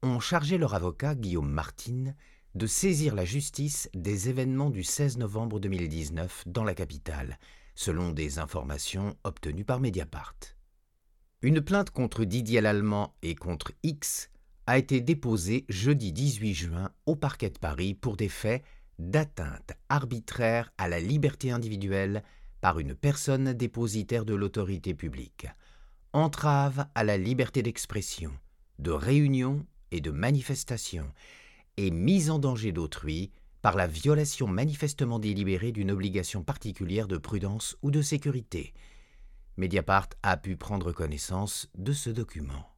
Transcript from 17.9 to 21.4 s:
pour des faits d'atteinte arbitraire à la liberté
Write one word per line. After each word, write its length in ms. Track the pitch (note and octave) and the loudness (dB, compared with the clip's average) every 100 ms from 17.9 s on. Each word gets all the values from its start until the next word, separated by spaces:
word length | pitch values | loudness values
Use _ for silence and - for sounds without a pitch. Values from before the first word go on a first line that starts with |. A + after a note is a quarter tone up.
pour 240 | G2 B2 G2 | -2 -4 0
des 100 | G#2 | -2
faits 340 | - G#2+ B2 - - - - | 0 0 -2 -4 -20 -20 -10
d'atteinte 720 | E2+ D3 D3+ - D#2 - - - - | 0 2 0 -4 -6 -6 -12 -16 0
arbitraire 840 | C#3+ C3 A#2 - - A#2 A#2 A2+ - | 0 0 -6 -6 0 2 2 0 -4
à 120 | F2+ | -2
la 120 | E2+ | 0
liberté 500 | F2 D3 - - | 2 4 2 2